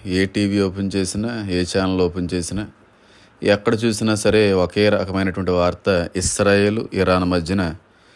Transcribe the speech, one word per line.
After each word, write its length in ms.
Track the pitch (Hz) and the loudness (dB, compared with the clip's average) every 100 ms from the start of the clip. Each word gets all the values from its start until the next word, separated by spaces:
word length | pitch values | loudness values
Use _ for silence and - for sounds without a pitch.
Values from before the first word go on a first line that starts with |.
| 98 | -4
ఏ 180 | 92 | 0
టీవీ 360 | 95 101 101 101 | 0 0 0 2
ఓపెన్ 300 | 98 98 98 98 | 0 -2 -4 -2
చేసినా, 540 | 95 101 113 117 101 | -2 -4 -6 -6 -4
ఏ 140 | 90 90 98 | -2 0 0
ఛానల్ 220 | 95 92 | 0 0
ఓపెన్ 280 | 90 90 87 | 0 -2 -4
చేసినా, 320 | 90 85 92 107 - _ _ _ - - - | -4 -4 -6 -8 -12 _ _ _ -20 -20 -4
ఎక్కడ 320 | - 101 - 113 | 0 2 2 0
చూసినా 300 | 117 107 110 | 0 0 0
సరే 380 | 107 107 107 104 | 0 2 4 4
ఒకే 360 | 95 87 104 104 | 4 0 2 2
రకమైనటువంటి 600 | 98 95 95 98 92 92 | 2 0 -2 -2 -4 -2
వార్త, 580 | 90 87 85 - 90 85 92 | 2 2 0 0 0 0 -4
ఇస్రాయేల్, 640 | 87 - 101 101 104 110 - | -4 0 2 4 4 0 -4
ఇరాన్ 320 | 98 92 90 | -2 2 2
మధ్యన 500 | 90 90 82 98 85 80 _ _ _ | 2 0 0 -2 -2 -6 _ _ _